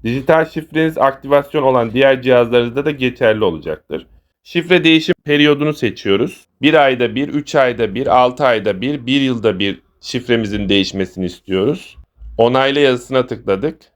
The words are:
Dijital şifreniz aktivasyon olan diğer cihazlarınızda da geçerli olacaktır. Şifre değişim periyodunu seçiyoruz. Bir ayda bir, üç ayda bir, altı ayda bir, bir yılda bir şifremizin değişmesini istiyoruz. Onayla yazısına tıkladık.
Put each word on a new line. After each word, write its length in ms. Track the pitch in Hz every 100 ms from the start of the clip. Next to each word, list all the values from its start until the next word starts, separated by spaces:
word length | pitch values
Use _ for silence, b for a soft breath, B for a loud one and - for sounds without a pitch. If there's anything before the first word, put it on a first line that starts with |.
Dijital 400 | 117 127 127 160
şifreniz 540 | 160 - 151 151 160 156
aktivasyon 640 | 135 135 135 143 143 151
olan 300 | 135 127 117
diğer 300 | 117 135 131
cihazlarınızda 640 | 127 123 117 120 120 120
da 60 | 143
geçerli 540 | 143 127 120 120 110
olacaktır. 600 | 101 80 80 78 _ 76 - _ _ _
Şifre 420 | _ 170 170 180
değişim 300 | 160 160 156 135
periyodunu 500 | - 147 156 143 147
seçiyoruz. 720 | 151 117 - 104 98 147 - _ _
Bir 120 | 139
ayda 400 | 156 139 127 120
bir, 140 | 107 143
üç 260 | 147 143
ayda 400 | 151 127 113 113
bir, 120 | 101 139
altı 380 | 127 127 127
ayda 360 | 139 113 104 95
bir, 260 | 123 147 120
bir 140 | 139
yılda 380 | 135 117 107 92
bir 240 | 98 92 _ _
şifremizin 680 | - 127 - 117 110 104 101
değişmesini 560 | 98 95 98 92 -
istiyoruz. 720 | 90 - - 95 107 175 - - - _ - -
Onayla 420 | 117 131 135 139
yazısına 460 | 143 123 - 135 127
tıkladık. 520 | 113 98 98 143 160 _